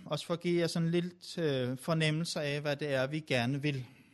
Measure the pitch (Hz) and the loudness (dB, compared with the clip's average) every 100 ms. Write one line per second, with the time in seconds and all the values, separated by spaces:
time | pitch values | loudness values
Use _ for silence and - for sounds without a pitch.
0 | - 151 - 170 175 170 165 170 165 175 | -2 -4 -2 -2 2 2 2 2 2 2
1 | 175 - - 180 156 131 123 131 - 165 | 0 -10 -12 -2 0 2 0 -2 0 2
2 | 156 156 170 170 147 147 147 143 147 135 | 2 2 -2 -2 -2 -2 -2 -2 0 0
3 | 135 156 156 131 120 139 147 135 120 - | 0 -2 0 2 2 0 0 -2 -6 -16
4 | - | -20